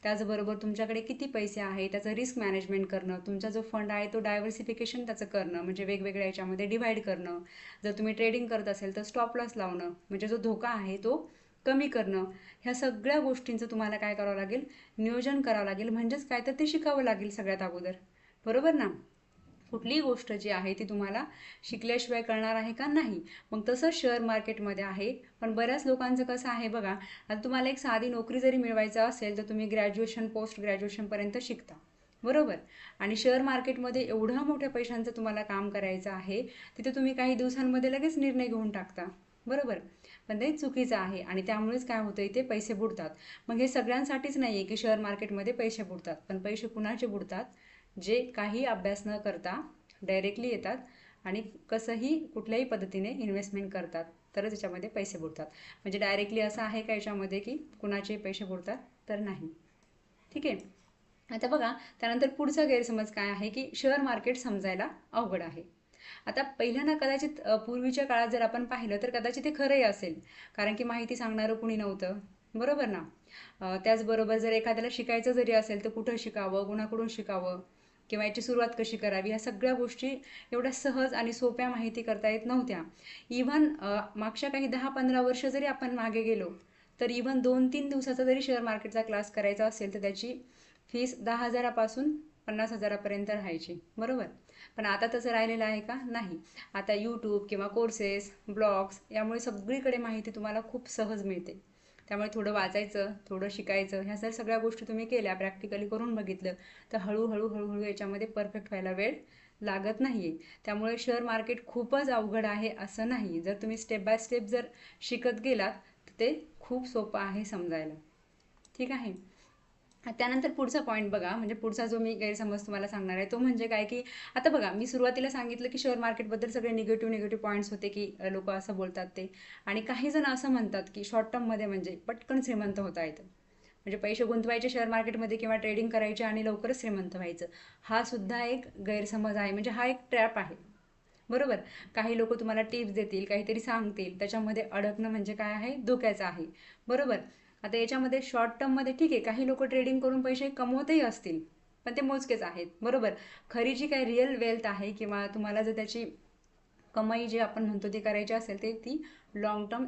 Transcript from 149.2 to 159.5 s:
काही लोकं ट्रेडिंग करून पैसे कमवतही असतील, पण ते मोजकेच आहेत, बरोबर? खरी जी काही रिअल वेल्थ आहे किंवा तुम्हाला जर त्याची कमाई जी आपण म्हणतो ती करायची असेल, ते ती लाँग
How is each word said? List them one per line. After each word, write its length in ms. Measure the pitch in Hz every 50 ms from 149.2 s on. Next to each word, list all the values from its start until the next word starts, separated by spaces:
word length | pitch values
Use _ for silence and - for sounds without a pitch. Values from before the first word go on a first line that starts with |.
काही 260 | - 226 220 254 262
लोकं 200 | 262 262 262 269
ट्रेडिंग 320 | - 262 262 247 262 262 262
करून 200 | 262 262 262 262
पैसे 260 | 254 254 262 262 277 277
कमवतही 520 | 277 - 247 240 262 269 285 320 320 311
असतील, 400 | 262 226 - - - 185 165 160 160 - - _ _ _ _ _ -
पण 60 | 240 233
ते 40 | 285
मोजकेच 420 | 269 269 269 262 254 - 240 220
आहेत, 240 | 190 170 165 175 175 - - -
बरोबर? 320 | 214 240 254 262 220 202 - - - - - - - -
खरी 240 | - 240 233 262 262
जी 120 | 247 302
काही 180 | 302 285 269 254
रिअल 300 | 226 233 247 254 277 262
वेल्थ 300 | 226 233 226 226 226 226
आहे 260 | 208 196 190 202 214
किंवा 340 | 208 208 220 202 202 202 202
तुम्हाला 360 | 202 202 220 208 208 208 220
जर 120 | 214 226 214
त्याची 280 | 220 220 214 - 233 226 - - - - _ _ _ _ _ _ _ _ _ _ _ - _ -
कमाई 320 | 220 220 220 226 233 240
जी 120 | 220 220 233
आपण 240 | 220 220 - 226
म्हणतो 260 | 220 214 208 196 208 208
ती 80 | 202 214
करायची 340 | 202 214 208 208 208 208 226
असेल, 280 | 226 226 - 196 202
ते 100 | 220 220
ती 300 | 226 - - 240 285 311 - - - - - _ -
लाँग 320 | 202 208 214